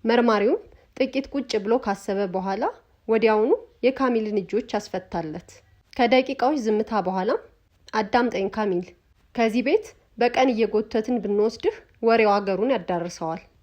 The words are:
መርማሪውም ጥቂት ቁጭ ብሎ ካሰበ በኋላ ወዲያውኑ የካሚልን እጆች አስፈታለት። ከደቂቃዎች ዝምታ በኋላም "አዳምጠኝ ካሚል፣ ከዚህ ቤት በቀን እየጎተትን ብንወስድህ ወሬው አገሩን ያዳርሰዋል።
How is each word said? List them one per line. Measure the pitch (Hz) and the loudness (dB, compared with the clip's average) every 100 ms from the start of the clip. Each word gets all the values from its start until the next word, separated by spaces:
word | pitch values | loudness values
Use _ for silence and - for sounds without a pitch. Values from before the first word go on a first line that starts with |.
መርማሪውም | 226 240 240 214 208 392 - - _ - | 2 2 4 4 2 0 -4 -20 _ -4
ጥቂት | 254 269 269 | -2 -2 -4
ቁጭ | 277 262 220 | -8 -4 -4
ብሎ | 196 233 | 0 0
ካሰበ | 233 196 - 196 196 | 0 -6 -4 -4 -2
በኋላ | 185 190 196 330 - _ _ - | -4 -4 -4 -4 -6 _ _ -2
ወዲያውኑ | 226 220 214 233 466 - _ | 2 4 4 2 0 -2 _
የካሚልን | 247 269 269 233 214 208 | -2 0 0 0 0 -4
እጆች | 175 208 247 | -2 -4 -2
አስፈታለት። | 208 - 190 - 175 160 165 - - _ _ _ | -6 -6 -10 -6 -8 -8 -10 -16 -20 _ _ _
ከደቂቃዎች | - 240 254 262 262 247 302 | 0 4 4 2 0 0 0
ዝምታ | 220 214 220 220 | 0 0 0 -2
በኋላም | 180 190 214 320 - _ _ _ - | -2 -2 -2 -2 -6 _ _ _ -6
"አዳምጠኝ | 220 208 247 247 214 190 | -4 0 2 2 -2 -4
ካሚል፣ | 220 208 180 180 _ _ _ _ | -2 -2 -2 -4 _ _ _ _
ከዚህ | - 226 226 | 0 0 2
ቤት | 233 415 - - _ - | 0 0 -2 -20 _ -2
በቀን | 240 240 262 | 0 4 2
እየጎተትን | 220 220 214 214 226 220 247 | 2 0 0 -2 -4 -2 -4
ብንወስድህ | 202 202 220 - 359 - _ _ | 0 0 0 0 -4 -4 _ _
ወሬው | 226 226 214 | 2 4 4
አገሩን | 202 196 185 240 | 2 0 -2 0
ያዳርሰዋል። | 240 170 175 170 - 165 165 - _ | -2 -2 -4 -4 -6 -6 -8 -12 _